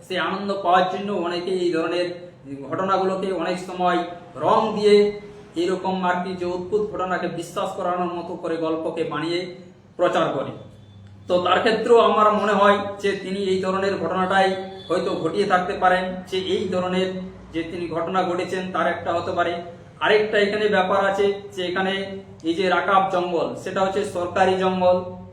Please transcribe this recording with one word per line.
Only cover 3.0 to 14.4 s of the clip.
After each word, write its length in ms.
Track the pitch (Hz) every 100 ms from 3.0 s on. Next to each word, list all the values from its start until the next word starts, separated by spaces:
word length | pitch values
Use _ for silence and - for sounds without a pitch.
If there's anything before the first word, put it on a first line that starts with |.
| 190 190 190 180
অনেক 140 | 175 180 -
সময় 300 | 180 180 170 - - - 131
রং 160 | 160 214 220 202
দিয়ে 200 | 208 208 208 - - - - 160
এরকম 320 | 180 185 190 185 180
আর 80 | 180
কি 80 | 190 180
যে 60 | 180 180
অদ্ভুত 260 | 180 208 208
ঘটনাকে 360 | 180 185 175 175 165
বিশ্বাস 280 | 170 208 185 -
করানোর 340 | 180 180 175 170
মতো 140 | 165 170
করে 140 | 165 165
গল্পকে 380 | 160 160 165 165 156
বানিয়ে 280 | 147 160 175 185 - - - - -
প্রচার 280 | 175 180 151 139
করে। 160 | - - - - - - - - -
তো 60 | 180 180
তার 120 | -
ক্ষেত্রেও 340 | 226 220 240 233 220
আমার 180 | 214 214 208
মনে 140 | 202 202
হয় 180 | 202 202 - -
যে 80 | 202 185
তিনি 160 | 190 202 190
এই 60 | 190
ধরনের 300 | 185 190 196 190
ঘটনাটাই 460 | 165 180 185 190